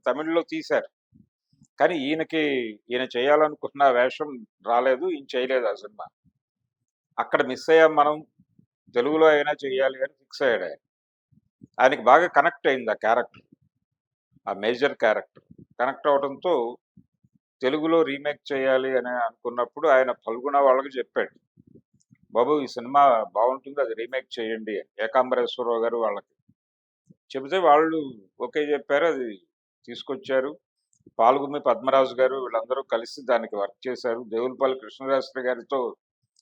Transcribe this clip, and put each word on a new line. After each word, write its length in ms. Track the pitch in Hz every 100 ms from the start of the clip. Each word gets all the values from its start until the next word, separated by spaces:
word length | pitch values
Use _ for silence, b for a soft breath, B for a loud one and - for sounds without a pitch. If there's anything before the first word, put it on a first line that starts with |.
| 131
తమిళ్లో 360 | 131 160 165 156
తీశారు. 380 | 160 - 131 - _ _ _ _ _ _ _ _ -
కానీ 180 | 156 170
ఈయనకి, 760 | 135 156 156 160 147 131 113 107 -
ఈయన 160 | 123 127 120
చేయాలనుకున్న 720 | 135 151 151 147 131 143 139
వేషం 560 | 120 127 - 147 127 107 _ 104
రాలేదు, 420 | 117 131 127 185
ఈయన 280 | 151 135 127
చేయలేదు 280 | 127 131 110
ఆ 80 |
సినిమా. 320 | - 104 - - _ _ _ _ _ _ _ _ _ _ -
అక్కడ 220 | - 156
మిస్ 280 | 127 131 -
అయ్యాం 260 | 160 160 151
మనం, 300 | 147 156 - _ _ _ _ _ _ 123
తెలుగులో 320 | 131 156 160
అయినా 240 | 147 147 147 139
చేయాలి 320 | 131 135 131
అని 160 | 135
ఫిక్స్ 280 | _ _ -
అయ్యాడు 220 | 135 104
ఆయన. 140 | 87 73 _ _ _ _ _ _ _ _ - -
ఆయనకి 220 | 131 139
బాగా 260 | 113 151 175
కనెక్ట్ 400 | 143 165 - 165
అయింది 240 | 131 113
ఆ 20 |
క్యారెక్టర్, 480 | 104 107 123 120 - _ _ _ _ _ _ _ _ _ _ 98
ఆ 40 |
మేజర్ 400 | 98 107 120 139
క్యారెక్టర్. 680 | - 113 104 - _ _ - - -
కనెక్ట్ 260 | 127 135 151
అవడంతో 720 | 143 139 127 180 151 117 120 _ _ _ _ _ _ _ _
తెలుగులో 400 | 131 151 160 165
రీమేక్ 520 | 139 139 147 143 -
చేయాలి 440 | 139 131 131 131 131
అని 120 | 123
అనుకున్నప్పుడు 800 | 123 117 - 120 120 120 147 160
ఆయన 240 | 131 127
ఫల్గుణ 460 | 117 110 117 139 143
వాళ్ళకి 400 | 139 131 139 131
చెప్పాడు, 420 | - 123 98 _ _ _ _ - _ _ _ _ _
"బాబు, 300 | 113 123 151
ఈ 60 | 127
సినిమా 560 | 120 120 143 139 117 98
బాగుంటుంది, 480 | 98 123 131 139 143
అది 120 | 120
రీమేక్ 460 | 110 123 131 - 123
చేయండి" 400 | 110 113 110 98
అని 240 | - -
ఏకాంబరేశ్వరరావు 800 | 110 131 127 127 117 - 117 117
గారు 140 | 113 117
వాళ్ళకి 380 | 110 101 - _ _ _ _ _ _ _ _ _ _ 135
చెబితే 220 | 135 190
వాళ్ళు 560 | 165 147 160 160 139 113 _ -
ఓకే 180 | 123 156
చెప్పారు. 460 | 147 143 - 143 165
అది 360 | 143 120 95 _ _ _ _ -
తీసుకొచ్చారు. 760 | 120 - 131 131 135 135 151 _ _ _ _ _ -
పాల్గుమ్మి 400 | 117 139 139 147
పద్మరాజు 560 | 139 110 131 135 131 123
గారు 200 | 131 135
వీళ్ళందరూ 460 | 123 113 117 131
కలిసి 400 | - 120 117 - 127
దానికి 260 | 117 110 101
వర్క్ 320 | 101 - 127
చేశారు. 380 | 120 123 117 117
దేవులపల్లి 520 | 113 127 127 135 131
కృష్ణశాస్త్రి 640 | 107 - 135 135 - 135
గారితో 520 | 127 120 107 139 117 - _ _ _ _